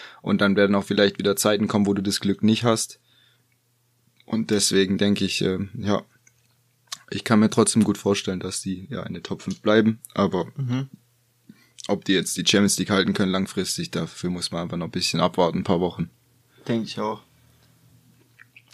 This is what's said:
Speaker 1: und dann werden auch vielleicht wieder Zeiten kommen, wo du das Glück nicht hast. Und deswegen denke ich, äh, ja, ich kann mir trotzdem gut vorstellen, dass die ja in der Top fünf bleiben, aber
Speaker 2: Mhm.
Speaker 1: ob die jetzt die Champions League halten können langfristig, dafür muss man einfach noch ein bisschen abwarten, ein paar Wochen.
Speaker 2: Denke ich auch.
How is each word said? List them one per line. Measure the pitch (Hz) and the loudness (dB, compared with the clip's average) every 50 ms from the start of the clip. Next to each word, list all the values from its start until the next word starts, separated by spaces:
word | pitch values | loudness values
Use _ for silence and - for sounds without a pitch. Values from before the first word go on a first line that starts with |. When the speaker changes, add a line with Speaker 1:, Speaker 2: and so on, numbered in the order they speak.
| - - - - | -20 -20 -20 -10
Speaker 1:
und | - 92 101 101 | -2 0 2 2
dann | 101 101 98 | 4 4 4
werden | 101 101 98 101 | 4 4 4 4
auch | 98 98 | 0 0
vielleicht | - 101 101 101 98 - - | 0 2 4 4 4 2 0
wieder | 98 101 98 | 0 0 0
Zeiten | - - 107 107 104 110 101 | 2 2 2 2 2 0 0
kommen, | - 107 101 | 2 2 2
wo | 101 101 | 4 2
du | 104 95 | 0 0
das | 101 101 - | -2 -4 -2
Glück | - 101 98 - - | -2 -2 -2 2 2
nicht | 107 110 - 120 | 2 2 4 2
hast. | 120 113 110 - - - - _ _ _ _ _ _ _ _ _ _ _ _ _ _ _ _ _ _ _ _ _ _ _ _ _ | 0 0 0 -2 -6 -10 -20 _ _ _ _ _ _ _ _ _ _ _ _ _ _ _ _ _ _ _ _ _ _ _ _ _
Und | - - 110 113 - | -6 -4 -4 0 0
deswegen | 107 101 - - - 98 98 95 98 92 | 0 0 2 2 4 4 4 4 2 2
denke | 101 101 101 98 98 | 2 2 2 2 0
ich, | 95 - - 101 | -2 -2 -2 -2
äh, | 95 92 92 98 98 - - | -2 -2 -2 -6 -8 -8 -8
ja, | - 101 101 - - _ _ _ _ _ _ _ _ _ _ _ _ _ _ _ _ _ - - _ - | -2 0 0 -2 -2 _ _ _ _ _ _ _ _ _ _ _ _ _ _ _ _ _ -18 -18 _ -10
ich | - 101 - | -10 -8 -2
kann | - 120 107 | 2 4 4
mir | 107 104 | 4 4
trotzdem | - - 110 - - 113 107 | 4 2 2 4 4 2 2
gut | 101 101 - | 2 0 0
vorstellen, | - 104 101 98 - - 95 90 | 0 0 0 0 0 -4 -6 -6
dass | 90 95 95 - - | -6 -8 -8 -8 -8
die | 95 95 90 95 - | -8 -8 -8 -10 -10
ja | 127 92 - | -10 -10 -8
in | - 90 | -10 -10
der | 87 - | -12 -10
Top | - 95 - - | -10 -10 -8 -8
fünf | - 92 - - | -10 -10 -4 0
bleiben, | 107 107 110 107 113 110 113 _ - - | 4 4 6 6 4 2 0 _ -10 0
aber | - 101 92 95 92 85 - - | 0 0 2 2 -2 -4 -4 -6
Speaker 2:
Mhm. | - 139 123 123 131 139 135 - - _ _ _ _ _ _ _ _ _ _ - _ _ _ _ - - | -8 -4 -4 -4 -4 -4 -8 -12 -20 _ _ _ _ _ _ _ _ _ _ -20 _ _ _ _ -16 -6
Speaker 1:
ob | - 101 90 - | -4 -4 -4 0
die | - 95 | 0 0
jetzt | 90 82 - - | 0 0 -2 -6
die | - 87 | -4 -2
Champions | - - 101 101 98 - - | 2 2 4 4 2 2 0
League | 95 - | -2 0
halten | 107 98 92 - 95 | 2 2 2 0 0
können | - 104 95 | 0 0 0
langfristig, | 92 95 95 - - 101 90 - - - 85 85 - | 0 -2 -2 -4 -4 -6 -4 -4 -4 -6 -8 -6 -6
dafür | 87 82 82 - - - 90 | -6 -6 -6 -8 -8 -6 -6
muss | 90 87 85 - | -6 -4 -6 -6
man | - 85 85 | -6 -6 -6
einfach | 85 - 87 | -6 -6 -6
noch | 82 82 | -8 -6
ein | |
bisschen | - 90 87 - - 85 | -6 -4 -4 -2 0 0
abwarten, | 85 90 - - 90 85 82 90 | 0 0 2 2 0 2 0 -2
ein | 90 | 0
paar | - 95 85 | 0 0 2
Wochen. | 92 87 - - 85 - - _ _ _ _ _ _ _ _ _ - | 0 -2 -2 -4 -8 -8 -8 _ _ _ _ _ _ _ _ _ -6
Speaker 2:
Denke | - 123 117 107 101 | -4 -4 -4 -4 -6
ich | - - | -8 -6
auch. | 107 107 107 107 - _ _ _ _ _ _ _ _ _ _ _ _ _ _ _ _ _ _ _ _ _ _ _ - _ _ - _ _ | -6 -6 -6 -8 -12 _ _ _ _ _ _ _ _ _ _ _ _ _ _ _ _ _ _ _ _ _ _ _ -20 _ _ -20 _ _